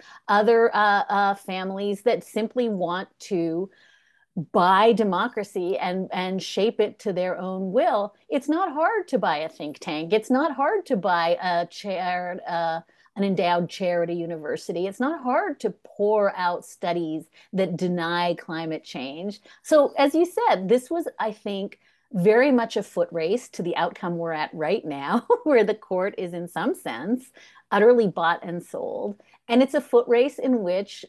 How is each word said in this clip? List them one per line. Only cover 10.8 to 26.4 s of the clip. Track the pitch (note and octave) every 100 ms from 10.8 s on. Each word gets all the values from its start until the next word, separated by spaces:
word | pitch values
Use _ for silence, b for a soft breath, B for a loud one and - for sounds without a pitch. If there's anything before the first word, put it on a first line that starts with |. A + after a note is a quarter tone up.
| -
to | A3+
buy | G3 F3 E3+ F3
a | F#3 E3+ F3
chair, | - G#3 F#3 F3+ F3+ F3+ F#3 -
uh, | E3+ E3 E3 b b b -
an |
endowed | G3 F#3+ F3 F3 E3+
chair | - F#3 F3
at | E3+
a |
university. | F3 E3+ E3 D3+ D#3+ - E3+ F#3+
It's | F#3+
not | B3+ E4
hard | B3 C#4 G4 C#4+
to | A3 -
pour | - - G#3 G#3+ G3+ -
out | F3+ F3
studies | - - F3+ F3 D#3+ D#3 D#3+ b b
that | F#3 F#3 E3+
deny | F3+ F3+ E3 F3 F3
climate | F3 - D#3+ E3 D#3
change. | - - B2+ D3+ G3 G3 b b
So | - D#4 C#4 -
as | D4 D#4+
you | F4
said, | - A#4 F#3+ F#3+
this | B3 B3+
was, | E4 - -
I | G#3+
think, | G#3 G#3+ G3 G3 - _ _ _
very | G3 F3+ A3 C#4+
much | B3+ A3+ A3+
a |
foot | G3+ - -
race | E3 D#3+ A#3+ -
to | -
the | F3 -
outcome | F3 F3 F3+ E3+
we're | E3
at | D#3 D#3
right | E3 D#3 G3
now, | - C#3 C#3 G#3+ -
<laughs> | A#4+
where | D#4 B3+
the | G#3 G#3+
court | - F#3 G3 -
is, | F3+
in | F3